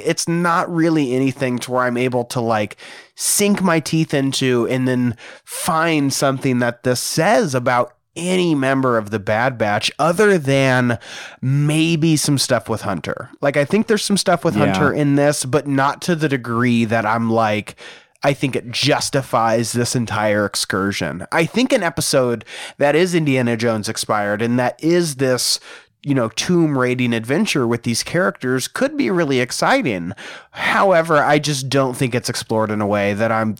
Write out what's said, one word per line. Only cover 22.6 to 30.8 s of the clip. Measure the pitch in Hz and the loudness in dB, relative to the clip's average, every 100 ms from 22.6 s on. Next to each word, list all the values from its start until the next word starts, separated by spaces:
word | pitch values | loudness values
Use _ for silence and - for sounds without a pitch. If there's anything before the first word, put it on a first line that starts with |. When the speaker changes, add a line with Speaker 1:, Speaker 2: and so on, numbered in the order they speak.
| - - | -14 -2
Speaker 1:
that | 143 147 | 2 4
is | 180 | 2
Indiana | 170 151 131 120 117 | 2 2 2 2 0
Jones | 117 110 104 | 0 -2 -4
inspired | 107 - 107 104 104 | -6 -2 -2 0 0
and | 117 123 | 0 0
that | 123 - | 0 -2
is | 156 175 170 127 | 0 0 0 -2
this, | 131 123 - - - - - _ | 0 0 0 -4 -6 -20 -20 _
you | 143 135 | -2 0
know, | 113 | -2
tomb | - - 175 160 139 | -4 0 2 2 2
raiding | 123 127 123 | 0 0 0
adventure | 117 113 147 220 156 117 | 0 0 -2 0 0 0
with | 117 | -2
these | - 117 | -2 -4
characters | - 165 196 190 127 131 - | -2 -2 -2 -2 -4 -4 -4
could | - 269 302 | -2 -4 0
be | 247 | -2
really | 180 156 131 | 0 0 0
exciting. | 123 - 170 262 180 95 87 - - - - | -2 -2 0 2 0 -4 -6 -10 -14 -18 -18
However, | - - 220 | -6 -2 2